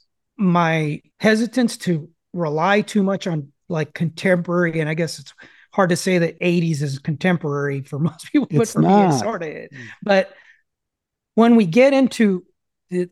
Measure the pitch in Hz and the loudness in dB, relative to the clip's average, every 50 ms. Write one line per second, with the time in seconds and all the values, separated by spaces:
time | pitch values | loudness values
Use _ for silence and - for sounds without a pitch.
0 | _ _ _ _ _ _ _ - 202 180 170 175 170 160 165 160 156 147 151 - | _ _ _ _ _ _ _ -2 0 2 2 2 2 2 0 -2 -2 -4 -6 -8
1 | - _ _ _ - 220 220 220 240 - - 262 240 220 - - - 190 170 151 | -12 _ _ _ 0 2 2 2 0 -2 -2 -2 -2 -2 -4 -6 -4 -4 -4 -4
2 | 160 - _ _ _ _ - 175 170 151 147 156 165 190 202 208 208 - - 214 | -6 -10 _ _ _ _ -8 -6 -4 -4 -2 -2 0 2 2 2 0 0 -2 0
3 | 190 190 196 - - 190 165 151 139 - _ _ _ - 175 156 151 147 - - | 0 0 -2 -4 -4 -6 -6 -6 -6 -10 _ _ _ -8 -6 -6 -6 -6 -6 -6
4 | 165 160 - - - 196 185 180 170 180 175 175 175 165 160 160 156 151 160 160 | -6 -6 -6 -4 0 0 0 0 0 -2 0 0 0 0 -2 -2 -4 -2 -2 -4
5 | 170 156 - - 139 - - _ - - _ _ _ _ - - 196 170 175 - | -4 -4 -6 -12 -18 -20 -20 _ -20 -20 _ _ _ _ 0 0 2 2 2 0
6 | - 190 185 175 170 165 160 - - 180 175 175 170 165 160 135 147 143 135 135 | 0 0 2 2 2 0 -2 -2 -2 0 0 2 0 0 -2 -2 -4 -6 -6 -6
7 | - - 151 - - 185 180 160 - 147 143 143 143 143 139 139 135 - 151 139 | -6 -6 -6 -2 0 0 0 0 -2 -4 -4 -4 -4 -4 -6 -8 -8 -10 -6 -4
8 | 160 165 - - - - - 294 240 - 156 151 226 214 - - 156 175 196 208 | -4 -4 -4 -8 -8 -4 -2 -2 -2 0 0 0 0 0 0 0 2 4 4 4
9 | 202 180 147 123 - 214 226 175 165 156 156 - - - 143 131 120 - - - | 4 4 2 0 -2 -4 -6 -8 -8 -10 -10 -12 -16 -18 -18 -18 -18 -20 -18 -6
10 | - 202 196 190 185 - - - _ _ _ _ _ _ _ _ _ _ _ _ | -2 2 2 2 2 -2 -8 -20 _ _ _ _ _ _ _ _ _ _ _ _
11 | _ _ _ _ _ _ _ 214 226 233 240 226 214 165 156 240 262 277 269 269 | _ _ _ _ _ _ _ 4 4 6 6 4 4 2 4 4 4 4 4 2
12 | 269 - - - 226 202 185 180 - _ _ _ _ _ _ _ _ _ 180 180 | 2 0 0 0 0 2 0 -2 -6 _ _ _ _ _ _ _ _ _ -6 -6
13 | 180 175 | -6 -4